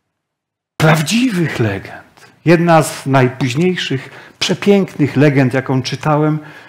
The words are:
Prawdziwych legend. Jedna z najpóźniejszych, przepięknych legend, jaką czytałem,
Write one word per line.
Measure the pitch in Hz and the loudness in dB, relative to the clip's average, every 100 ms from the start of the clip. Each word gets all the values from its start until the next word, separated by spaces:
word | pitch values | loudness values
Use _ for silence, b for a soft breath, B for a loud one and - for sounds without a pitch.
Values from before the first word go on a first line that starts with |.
| _ _ _ _ _ _ _ - | _ _ _ _ _ _ _ -2
Prawdziwych | 156 156 156 226 254 185 156 - | 2 2 0 0 0 0 -4 -2
legend. | 113 98 - - - _ - _ 143 | -4 -4 -10 -20 -20 _ -20 _ 2
Jedna | 170 170 165 | 2 4 4
z | 143 - - | 2 -4 -2
najpóźniejszych, | 135 123 123 135 123 180 180 - 131 - B B B | 2 2 0 -4 -2 -2 -2 -4 -8 -10 B B B
przepięknych | - 220 - 202 185 - 135 131 | -6 -2 2 2 2 -2 -2 2
legend, | 147 139 131 | 2 4 0
jaką | 131 127 135 | 0 -2 -4
czytałem, | 123 139 156 151 156 151 151 B | -4 -6 -2 0 0 -2 -8 B